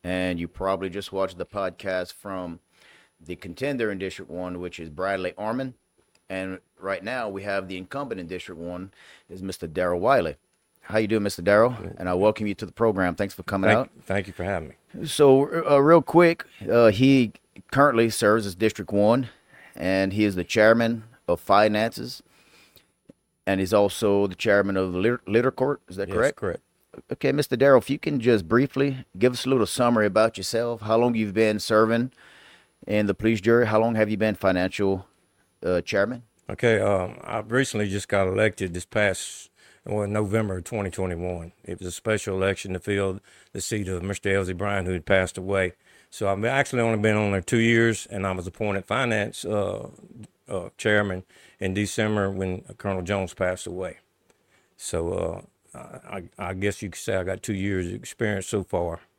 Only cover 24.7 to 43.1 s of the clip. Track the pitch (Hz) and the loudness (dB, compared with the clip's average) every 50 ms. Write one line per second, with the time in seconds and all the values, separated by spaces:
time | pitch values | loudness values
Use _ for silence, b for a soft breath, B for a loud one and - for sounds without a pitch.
24.7 | 98 95 95 92 90 90 95 117 120 - _ - 101 117 123 131 - - 131 139 | 0 -2 -2 0 0 0 0 0 0 -2 _ 0 2 2 2 2 0 0 -2 -2
25.7 | 143 - _ _ 92 92 98 87 95 107 117 143 - - - 95 85 - _ _ | -2 -6 _ _ -8 -8 -8 -4 0 0 0 0 0 -2 -6 -6 -6 -6 _ _
26.7 | _ _ _ _ - - _ _ 110 - - 135 135 147 143 - - 117 131 139 | _ _ _ _ -20 -20 _ _ -10 -2 0 0 2 2 0 -2 2 4 6 8
27.7 | 135 123 - - 135 151 - - 147 131 113 123 120 107 90 80 104 120 139 139 | 8 6 6 2 -6 -4 -2 -4 -4 0 2 4 4 2 2 2 2 2 2 2
28.7 | - 135 139 143 135 131 - _ _ 92 110 127 123 123 - 131 135 127 110 98 | 0 -2 -2 -2 -2 -6 -12 _ _ 2 2 2 2 0 -2 0 2 2 2 0
29.7 | - - 127 120 120 113 107 104 90 110 113 113 - - 95 - - 113 120 120 | 0 0 2 2 4 4 2 2 4 4 2 2 2 -4 -8 -4 -2 -2 -2 -2
30.7 | 120 107 107 107 110 117 120 123 120 113 110 104 92 107 110 107 107 104 - - | -6 -8 -2 2 2 4 4 4 2 0 -2 0 2 2 2 2 2 0 -2 2
31.7 | 113 107 110 110 117 117 120 127 b b b b b b b b b b b b | 4 4 6 6 4 0 0 -2 b b b b b b b b b b b b
32.7 | b b - - 104 107 104 101 95 _ 104 113 117 104 92 113 117 120 123 107 | b b -6 -2 0 0 2 2 0 _ 2 0 0 2 4 4 4 4 4 4
33.7 | 107 110 113 117 117 110 110 104 107 98 107 107 101 - - 98 92 90 90 92 | 4 2 2 2 2 2 2 2 2 0 0 0 0 0 0 2 2 2 0 -2
34.7 | - - 101 98 98 92 95 _ _ _ _ _ _ _ _ _ _ _ - 90 | -2 0 0 0 0 -2 -4 _ _ _ _ _ _ _ _ _ _ _ -2 0
35.7 | 90 87 85 - - 101 98 110 127 120 - _ _ _ _ - 101 - - 120 | 0 0 0 0 0 0 0 0 -2 -10 -12 _ _ _ _ -12 -8 0 2 2
36.7 | 113 104 104 101 101 95 92 92 - - - - 113 110 107 110 117 127 139 - | 2 2 2 0 0 0 -2 -4 -8 -12 -12 -8 -8 -8 -6 -2 -2 -2 -2 -2
37.7 | - 110 104 101 95 101 95 _ - 98 98 92 92 101 107 110 - - 98 92 | -2 -4 -4 -2 -4 -6 -4 _ 0 0 0 0 0 2 0 0 0 -2 -6 -6
38.7 | 85 90 90 _ - 110 104 101 92 - - - - - - _ b b b b | -6 -8 -10 _ -2 0 0 0 0 -2 -8 -12 -14 -16 -20 _ b b b b
39.7 | b b b - 107 107 104 101 104 107 107 98 101 113 110 104 95 92 87 - | b b b -6 -4 -4 -4 -2 -2 -2 -2 0 0 -2 -2 -2 -4 -8 -8 -8
40.7 | - 110 101 95 - - 95 92 87 82 90 90 87 85 82 85 _ _ _ - | -6 -6 -6 -6 -4 -4 -4 -4 -4 -6 -6 -6 -6 -8 -10 -14 _ _ _ -12
41.7 | 90 85 92 90 87 - _ 110 107 101 - - 95 95 95 98 98 - - 98 | -12 -10 -10 -10 -12 -8 _ -2 -2 -2 -2 -4 -4 -2 0 -2 -2 -2 -6 -8
42.7 | 92 90 - - 101 98 98 95 | -8 -6 -4 -2 -2 0 0 -2